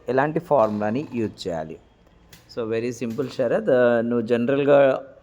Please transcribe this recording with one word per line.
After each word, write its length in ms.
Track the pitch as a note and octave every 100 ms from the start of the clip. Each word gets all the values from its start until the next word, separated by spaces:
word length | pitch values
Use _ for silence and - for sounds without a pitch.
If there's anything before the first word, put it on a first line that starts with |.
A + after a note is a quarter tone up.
| -
ఎలాంటి 320 | C3 D3 D#3+
ఫార్ములాని 680 | - C#3+ G#2+ G#2 G#2 B2 D#3+
యూజ్ 340 | A#2+ G#2 G#2+ F#2
చేయాలి? 280 | D#2+ D#2+ D#2 _ _ _ _ _ - _ B2
So, 80 |
very 400 | A2 A2+ B2 A#2
simple, 260 | A#2 A#2 B2+ -
శరత్. 340 | A#2 F3+ G#3+
ఆ, 300 | B2+ A#2+ A#2
నువ్వు 260 | A#2 A#2+ A2
జనరల్గా 760 | A#2+ A#2+ C#3 C#3+ C#3 C3+ C3+ - -